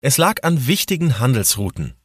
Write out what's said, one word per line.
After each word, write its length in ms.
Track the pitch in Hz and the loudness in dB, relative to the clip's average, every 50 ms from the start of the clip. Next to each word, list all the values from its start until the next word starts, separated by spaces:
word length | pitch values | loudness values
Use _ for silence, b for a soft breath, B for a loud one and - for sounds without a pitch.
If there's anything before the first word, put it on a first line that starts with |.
| - | 0
Es 160 | 139 131 - | 0 2 2
lag 240 | 165 180 - - - | 2 2 0 0 0
an 240 | 165 170 156 127 | 0 0 0 2
wichtigen 520 | 127 190 202 - - 196 160 170 165 123 101 | 0 0 0 0 -4 -2 0 0 0 0 2
Handelsrouten. 760 | 117 127 131 110 98 - - 101 101 95 - - 78 62 60 _ _ | 2 2 2 2 2 0 -2 -2 -4 -6 -4 -6 -8 -10 -10 _ _